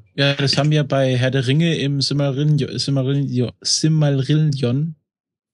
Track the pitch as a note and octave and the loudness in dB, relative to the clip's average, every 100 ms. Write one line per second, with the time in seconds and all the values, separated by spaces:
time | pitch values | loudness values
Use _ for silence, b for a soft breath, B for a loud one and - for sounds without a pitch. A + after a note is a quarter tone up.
0 | - - C#3 C#3 C#3 - D3 D3+ C3 C#3 | -14 -2 -2 0 0 0 2 2 0 0
1 | C3 B2 C3 C3 B2 C#3+ E3+ D#3 C#3 C#3+ | 2 2 0 0 0 2 2 0 -2 -2
2 | C3 C#3+ C#3+ C3 D3+ D3+ - - - C#3 | -2 0 0 0 2 2 0 -4 -2 -2
3 | C3 C#3+ C3+ B2 A#2+ - - - D#3 D#3 | 0 -2 -2 -2 -2 -4 -4 0 2 2
4 | D3 C#3 C3 D3+ D#3 C3 B2 C3 D#3+ D#3 | 2 0 0 2 2 0 -2 -2 -4 -8
5 | _ _ _ _ _ | _ _ _ _ _